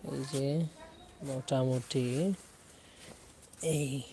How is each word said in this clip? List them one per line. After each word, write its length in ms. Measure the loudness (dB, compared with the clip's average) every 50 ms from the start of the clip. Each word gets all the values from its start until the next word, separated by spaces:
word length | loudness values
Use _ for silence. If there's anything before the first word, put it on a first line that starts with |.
| -6
এই 200 | -4 -4 -4 -4 -2
যে 340 | 0 0 2 2 2 2 0 0 -2 -10 -18 -18 -18 -20 -20 -20 -16 -10 -6
মোটামুটি 1080 | -4 -4 -4 0 2 4 4 4 4 4 2 0 0 0 2 2 2 2 2 2 2 0 -2 -4 -20 -20 -20 -20 -20 -20 -20 -20 -20 -20 -20 -18 -18 -18 -18 -20 -20 -20 -20 -20 -20 -14 -4
এই 400 | 0 0 2 2 2 0 0 -2 -4 -6